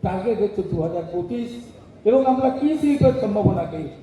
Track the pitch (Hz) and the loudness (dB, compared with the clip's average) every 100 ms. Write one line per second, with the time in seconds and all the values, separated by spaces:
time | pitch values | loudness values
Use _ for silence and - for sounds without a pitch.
0 | 190 190 214 208 202 - 180 165 160 170 | -4 -4 -2 0 -2 -2 -4 -2 -2 -4
1 | 165 175 170 240 240 - - - - - | -6 -6 -6 -6 -8 -10 -16 -20 -20 -2
2 | 208 262 262 262 262 262 294 311 285 277 | 2 4 4 2 0 0 0 2 2 4
3 | 262 247 214 208 202 185 165 160 139 - | 4 4 0 2 2 0 -4 -6 -10 -12